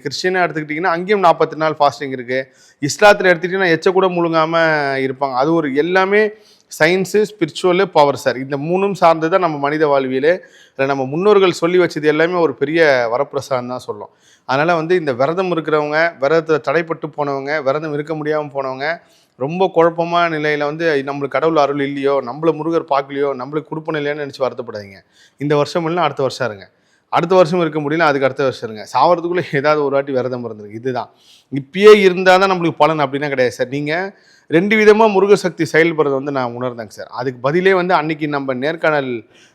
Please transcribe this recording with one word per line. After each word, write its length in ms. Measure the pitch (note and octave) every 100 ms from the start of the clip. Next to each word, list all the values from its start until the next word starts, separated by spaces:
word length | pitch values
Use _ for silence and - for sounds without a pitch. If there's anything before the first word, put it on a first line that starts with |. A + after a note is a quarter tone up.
கிறிஸ்டியனா 400 | D3 - F#3 F#3
எடுத்துக்கிட்டீங்கன்னா 500 | E3+ D#3 D3+ D3+ F#3 E3
அங்கேயும் 280 | F#3 G#3 E3+
நாற்பத்தெட்டு 380 | D#3 D#3 D#3 D#3
நாள் 140 | D3+
ஃபாஸ்டிங் 360 | C#3+ - C#3 C3
இருக்கு. 220 | A#2+ C3 B2+ _ _ _
இஸ்லாத்துல 480 | D3 - G#3 G3+ F#3
எடுத்துக்கிட்டீங்கன்னா 440 | E3+ F3+ F#3+ F3+ D#3+
எச்ச 160 | F#3+
கூட 160 | F#3 F#3+
முழுங்காம 480 | F3 E3+ E3 D#3+ E3 D#3+ D3+ C#3 C3+ C3+
இருப்பாங்க. 280 | C3 C#3 B2
அது 100 | D3+
ஒரு 220 | E3 D3 C#3
எல்லாமே 480 | E3+ F#3 F#3+ G#3 G#3+ G#3+ _ _ _ -
சயின்ஸு, 400 | D#3+ F#3 F3+ G#3 G#3
ஸ்பிரிச்சுவலு, 540 | - D#3+ - F#3 F3 G3
பவர் 260 | D#3 C#3+ B2+
சார். 140 | C3 A#2+
இந்த 200 | C3+ C#3+
மூணும் 360 | D#3 F#3 G3
சார்ந்து 360 | F3 E3+ D#3+ D#3+
தான் 140 | F#3+ E3+
நம்ம 120 | D3
மனித 260 | C#3 D3+ D3+
வாழ்வியலே. 460 | C#3 C3 C3 D3+ F#3 - - _
இல்ல 120 | - C3+
நம்ம 140 | C3+ C3
முன்னோர்கள் 540 | D#3 G#3 G3+ F#3 -
சொல்லி 160 | E3+ F3+
வச்சது 240 | E3+ D#3+
எல்லாமே 300 | D3+ D3+ E3+
ஒரு 200 | F3+ D#3
பெரிய 260 | - C#3+ E3 D3+ C3 A#2
வரப்பிரசாதம் 580 | B2 C#3 C#3 - B2+ B2
தான் 120 | B2+ -
சொல்லலாம். 240 | G#2 - _ _ _ -
அதனால 260 | C3+ E3 E3
வந்து 180 | D#3+ F3+
இந்த 180 | D3
விரதம் 380 | A#2+ C#3+ F3 F#3 E3
இருக்கிறவங்க, 440 | D3+ D3+ D3 D3+ E3+ D#3+
விரதத்துல 380 | C#3 E3 D#3+ D3 C#3+
தடைப்பட்டு 400 | D#3 E3 D#3+ D#3 C#3+
போனவங்க, 460 | C#3+ C#3 C#3 D#3
விரதம் 300 | C3+ D3 D#3+
இருக்க 200 | D3 D3+
முடியாம 380 | D#3 D3+ D3+ D3 C#3
போனவங்க, 320 | C3+ C3 D3 E3+ _ _ _ -
ரொம்ப 300 | C#3 F3+ F#3
குழப்பமான 560 | E3+ E3+ E3 E3+ E3+ E3+ D#3
நிலையில 260 | D3+ D3 D3
வந்து 160 | D#3+ E3 C#3+ C#3
நம்மளுக்கு 280 | C#3+ C#3 C3+
கடவுள் 260 | D#3+ D#3
அருள் 200 | C#3 C#3+ C#3
இல்லையோ, 260 | C#3 C3+ C#3 A#2+
நம்மள 240 | C#3+ E3 D#3
முருகர் 320 | D#3+ E3 D#3+
பார்க்கலையோ, 380 | C#3 C#3 C#3 C#3+ B2+
நம்மளுக்கு 300 | C3 D3+ D3
கொடுப்பன 280 | D#3 D#3 D#3
இல்லையோன்னு 240 | D3 D3+ C#3
நினைச்சு 200 | B2+ B2
வருத்தப்படாதீங்க. 560 | A#2+ A#2 G#2+ G2 G2 _ _ _ -
இந்த 180 | D3 D3
வருஷம் 320 | C#3 F3 D#3+
இல்லைன்னா 200 | F3 D3+
அடுத்த 160 | C#3 B2+
வருஷம் 200 | - A#2+
இருங்க, 180 | G2 F#2 _ _ _ _
அடுத்த 220 | C#3 E3+ F#3
வருஷம் 260 | D#3+ F3+ D#3+
இருக்க 140 | D3+
முடியல, 300 | C#3+ D#3+ D#3
அதுக்கு 180 | C#3 C3
அடுத்த 140 | C3
வருஷம் 240 | C3+ A#2 A2+
இருங்க. 160 | G#2+ G2+
சாவறதுக்குள்ள 500 | B2 D#3+ F3 E3+ F3 - C#3+
ஏதாவது 180 | D3 D3+
ஒரு 120 | C#3 C#3
வாட்டி 160 | C#3
விரதம் 340 | B2+ B2+ B2 A#2
இருந்துருங்க. 320 | G#2+ G#2 A2
இதுதான். 280 | B2+ B2 A2+ _ _ _ _
இப்பயே 400 | C#3 C3+ F#3 G#3 G#3+
இருந்தா 340 | F#3+ F3+ F#3 F#3
தான் 140 | G3
நம்மளுக்கு 300 | F#3 E3 -
பலன் 220 | D3+ D#3 C3+
அப்படின்னா 240 | C#3 D3
கிடையாது 260 | C3 B2 -
சார். 160 | B2 C#3+
நீங்க 160 | D3 E3+ G3 - _ _ -
ரெண்டு 240 | D#3 G#3 A3
விதமா 260 | G#3+ G#3+ A3
முருக 220 | F#3+ G3+ G3+
சக்தி 280 | F3+ - D#3
செயல்படுறத 420 | D#3 E3 D#3 C#3+ C3+
வந்து 120 | C#3+
நான் 220 | C3+ B2 A#2+
உணர்ந்தேங்க 360 | B2+ A#2 G#2+ G#2
சார். 120 | F2+ A#2
அதுக்கு 200 | C3 B2
பதிலே 340 | C3+ F3 F#3+
வந்து 200 | F#3 F3+
அன்னைக்கு 340 | E3+ D#3 D3+ D3+
நம்ம 260 | C#3+ C3+
நேர்காணல் 560 | B2+ C#3+ E3 E3 D3 C3 A#2 - _ _